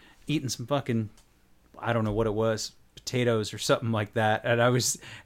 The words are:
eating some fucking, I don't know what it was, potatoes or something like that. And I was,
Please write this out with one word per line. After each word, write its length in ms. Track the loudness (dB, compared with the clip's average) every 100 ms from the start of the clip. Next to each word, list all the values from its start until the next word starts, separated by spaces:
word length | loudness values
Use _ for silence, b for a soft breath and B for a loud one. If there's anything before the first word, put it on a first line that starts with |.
| b b -4
eating 200 | -2 -2
some 160 | -6 -4
fucking, 420 | -4 0 -2 -2 -8 _ _ _ _ _ -8
I 120 | -2
don't 140 | 0 0
know 80 |
what 140 | 0 0
it 60 |
was, 400 | 2 0 0 -6 -14 _ -14
potatoes 580 | -6 0 2 2 -2
or 40 | -4
something 340 | 0 0 2
like 220 | -2 -2
that. 280 | 0 2 2 2
And 160 | 4
I 80 | 4
was, 280 | 4 0 -4 B B